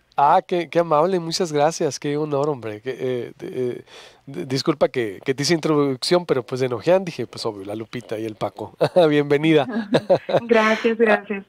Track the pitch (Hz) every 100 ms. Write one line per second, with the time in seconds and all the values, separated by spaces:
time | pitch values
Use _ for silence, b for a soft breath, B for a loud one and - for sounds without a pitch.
0 | _ - 143 185 - 175 156 165 170 147
1 | 175 185 165 165 175 147 151 - 156 -
2 | 147 147 151 143 151 131 110 107 131 123
3 | 131 123 - - - 127 123 - - B
4 | B B - 147 147 135 165 151 175 131
5 | 110 92 - 131 143 170 160 147 143 131
6 | - 180 175 135 - 127 127 117 156 185
7 | 180 - 113 - 113 101 98 110 110 123
8 | - 110 113 107 104 - 104 - 151 180
9 | 156 147 143 143 160 151 139 226 202 240
10 | - 269 - - 233 220 220 220 226 220
11 | 226 208 202 196